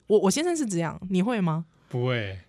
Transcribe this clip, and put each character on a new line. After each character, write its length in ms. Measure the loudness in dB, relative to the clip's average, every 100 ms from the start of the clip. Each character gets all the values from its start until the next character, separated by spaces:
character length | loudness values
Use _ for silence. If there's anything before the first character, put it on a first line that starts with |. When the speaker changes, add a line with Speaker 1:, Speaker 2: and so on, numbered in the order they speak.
| 2
Speaker 1:
我， 100 | 4
我 120 | 4
先 120 | 2
生 120 | 0 0
是 100 | -2
这 120 | -2
样， 220 | -2 -6 -2
你 120 | 0
会 200 | 0 0
吗？ 240 | 0 -2 -4 _ -8
Speaker 2:
不 180 | -4 -2
会。 320 | -2 -4 -10